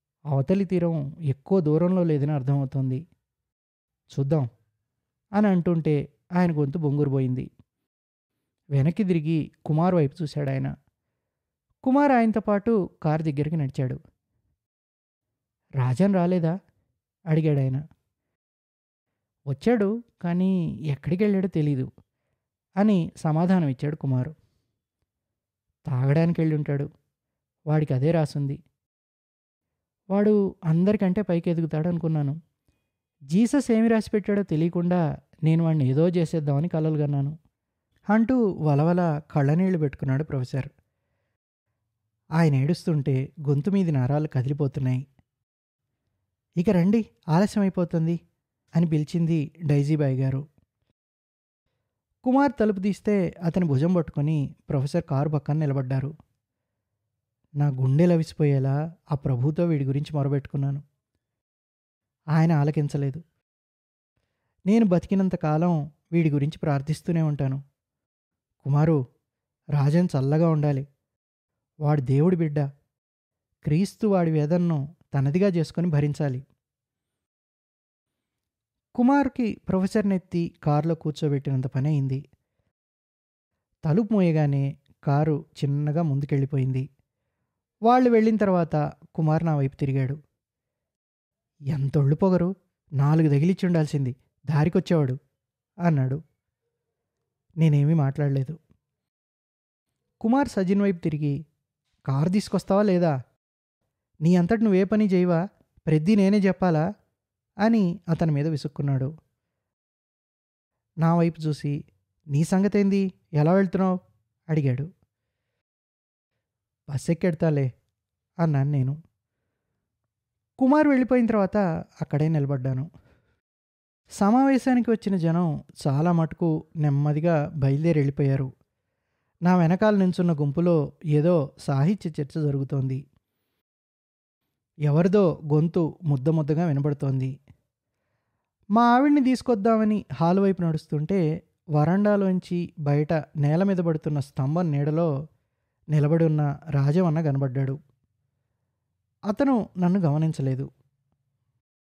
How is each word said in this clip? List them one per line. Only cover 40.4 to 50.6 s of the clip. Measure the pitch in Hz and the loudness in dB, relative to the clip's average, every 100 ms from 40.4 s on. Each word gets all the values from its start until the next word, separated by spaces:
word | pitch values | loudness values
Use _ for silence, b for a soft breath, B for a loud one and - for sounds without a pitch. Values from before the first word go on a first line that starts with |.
| 127 135 143 _ _ _ _ _ _ _ _ _ _ _ _ _ _ _ - | -6 -6 -8 _ _ _ _ _ _ _ _ _ _ _ _ _ _ _ -6
ఆయన | 160 165 135 | 0 2 2
ఏడుస్తుంటే | 139 175 - 156 135 131 139 - | 0 -2 -2 -2 0 -2 -4 -6
గొంతు | 143 143 175 | -2 -2 0
మీది | 196 175 | 0 0
నరాలు | 151 127 143 156 | 0 0 -2 -2
కదిలిపోతున్నాయి. | 135 127 147 143 143 127 127 139 _ _ _ _ _ _ _ _ _ _ _ _ _ _ - | -4 -4 -2 -4 -4 -4 -4 -6 _ _ _ _ _ _ _ _ _ _ _ _ _ _ -4
"ఇక | 175 | 0
రండి, | 180 175 226 208 _ - | 2 2 2 -2 _ -2
ఆలస్యం | 160 208 214 | 2 2 0
అయిపోతుంది" | 196 185 170 170 160 170 - _ _ _ _ 165 | 0 0 -2 -2 -2 -4 -8 _ _ _ _ -2
అని | 170 | 0
పిలిచింది | 156 151 170 165 165 147 - | 0 -2 -2 0 -2 -4 -6
డైజీబాయి | 160 143 143 156 143 131 | -2 0 2 0 0 0
గారు. | 135 135 147 _ | -2 -4 -8 _